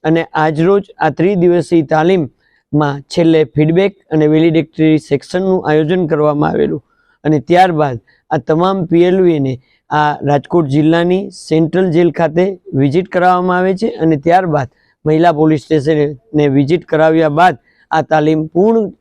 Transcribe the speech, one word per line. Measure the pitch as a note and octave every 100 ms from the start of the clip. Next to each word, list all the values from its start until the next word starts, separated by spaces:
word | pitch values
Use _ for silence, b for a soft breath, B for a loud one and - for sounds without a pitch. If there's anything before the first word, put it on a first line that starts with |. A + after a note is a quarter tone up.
અને | D#3 E3 E3 D3+
આજરોજ | D#3 D3+ E3+ G3 - -
આ | D#3 -
ત્રિદિવસીય | F3 G3+ F3+ F3 D3+ E3+ C#3+
તાલીમમાં | D#3 D#3+ F#3+ C3+ _ _ _ _ D3 D3 C#3+ -
છેલ્લે | - E3 D#3+ D#3
ફીડબેક | C#3+ D#3 E3 G3 G3+ _
અને | D#3 D3+
વેલિડેટરી | D#3 E3 D#3+ D3+ - D#3 D#3 -
સેક્શનનું | C#3 - F3+ F#3+ F#3 -
આયોજન | D3+ D#3 F#3 E3
કરવામાં | D#3 D3+ D3 D#3
આવેલું | E3+ C#3+ D#3 _ _ _ _
અને | D3 D3+ -
ત્યારબાદ | F3 F#3 D#3 D3 A#2+ _ _ _
આ | D#3 -
તમામ | D#3+ F3+ G3 E3
પી | E3+ F3
એલ | F#3+ F3+
વીને | D#3 C3+ B2+ _ _ _
આ | D3+ D3+ - C#3+
રાજકોટ | C#3+ - F3 D3 C#3+
જિલ્લાની | D#3 E3 F3 F#3 G3 -
સેન્ટ્રલ | - D#3 E3 E3+ F#3+ D#3+
જેલ | F3 D3
ખાતે | E3 D#3+ F#3+ F#3 - C3+
વિઝિટ | C#3 D#3 F#3
કરાવવામાં | F3+ F3+ F3+ F3+ F3+
આવે | F#3 F#3
છે | A3+ A#3 D#3+
અને | D#3
ત્યારબાદ | D#3+ F3 F#3 D3 B2 _ _ _
મહિલા | D3+ D#3 F3 D3+
પોલીસ | D#3 D#3 -
સ્ટેશને | D#3+ C#3 D3+ D3 C#3 _ D3+ D3 C3+
વિઝિટ | C#3 E3+ -
કરાવ્યા | D#3 D#3+ D#3+ D#3+ D3
બાદ | F3+ C#3 _ _ _
આ | D#3+ D3+
તાલીમ | D#3 D3+ D#3 D#3
પૂર્ણ | E3+ G#3 A3+ G3+ -